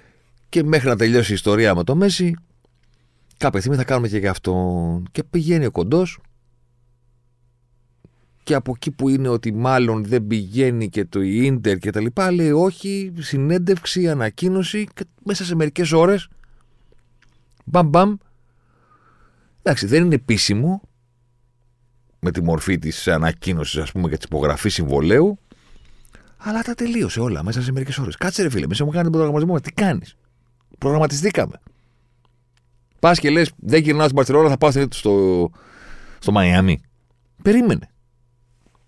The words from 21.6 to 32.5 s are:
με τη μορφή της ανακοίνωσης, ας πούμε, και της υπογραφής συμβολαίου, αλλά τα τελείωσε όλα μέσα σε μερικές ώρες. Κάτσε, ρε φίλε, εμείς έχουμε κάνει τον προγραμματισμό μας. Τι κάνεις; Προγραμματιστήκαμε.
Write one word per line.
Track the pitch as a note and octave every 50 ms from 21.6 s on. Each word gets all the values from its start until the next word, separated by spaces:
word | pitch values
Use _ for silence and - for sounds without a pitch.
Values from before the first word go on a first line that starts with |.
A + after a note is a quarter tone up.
| _ _ _ _ _ _ _ _ _ _ _ _
με | - F2+
τη | E2+ F2+
μορφή | E2+ E2 E2 D#2 - - F#2+ E2+
της | E2+ D2+ - - - -
ανακοίνωσης, | E2+ D#2 D#2+ E2 E2 - - F#2+ F2+ D#2+ D2+ - - D2+
ας | D#2 -
πούμε, | - F#2+ F2 D#2
και | D2
της | D#2+ -
υπογραφής | - D#2+ D2 C#2+ D2 C#2+ - - G#2 -
συμβολαίου, | - E2 C#2 C#2 C#2+ D2 E2+ G#2 C3+ E3+ G3+ G3+ - _ _ _ _ _ _ - - - - - - - _ - - - - - -
αλλά | - G#3 G#3+ A3+
τα | A3+ - A#3
τελείωσε | - A#3+ A#3 A#3 A3+ E3+ F#2 - A2
όλα | A#2 B2 G2 C#2+ D#2+
μέσα | G2 A#2 B2
σε | B2 B2+
μερικές | C3 C3+ C3+ C3+ C3 -
ώρες. | C3+ F2+ D2+
Κάτσε, | - F3+ F#3 - -
ρε | G3 F3
φίλε, | B2+ G2 C#2
εμείς | C#2 F#2+ G#2+
έχουμε | C#3+ D3+ D3+
κάνει | F3 E3+ E3
τον | D#3+
προγραμματισμό | D#3+ D#3+ D3 D3 D3+ D#3 F3 F3+
μας. | D3
Τι | - -
κάνεις; | - - G#3 F#3+ D3 F2 - - - _ _ _ _ _ _ _ _ _ _ _ _ -
Προγραμματιστήκαμε. | - C#3 D3 D#3 D#3 C#3+ C#3+ C#3+ E3 G#3 F#3 D#3+ G#2 - - - - - _ _ _ _ _ _ _ _ _ _ _ _ _ _ _ _